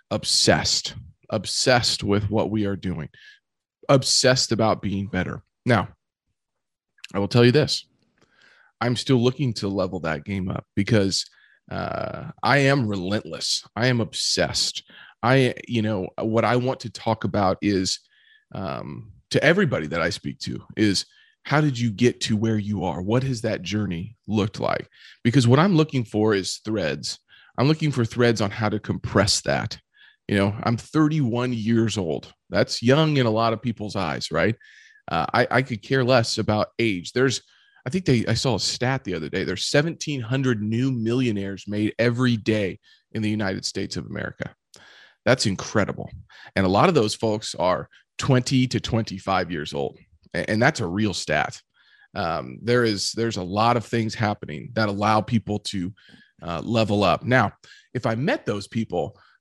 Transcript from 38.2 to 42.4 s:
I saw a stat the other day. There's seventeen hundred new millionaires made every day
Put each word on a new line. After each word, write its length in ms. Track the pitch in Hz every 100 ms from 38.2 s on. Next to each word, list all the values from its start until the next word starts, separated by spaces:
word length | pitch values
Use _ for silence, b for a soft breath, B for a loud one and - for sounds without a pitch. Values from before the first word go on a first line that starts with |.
| -
I 100 | 113
saw 200 | 135 101
a 40 |
stat 440 | - - 123 135
the 120 | - 85
other 120 | 76
day. 160 | 90
There's 220 | - 92 -
seventeen 560 | 147 160 - - 139
hundred 400 | 110 131 131 113
new 320 | 104 113 135
millionaires 720 | 127 110 123 127 101 98 95 -
made 260 | 104 107 -
every 380 | 120 120 127
day 420 | 117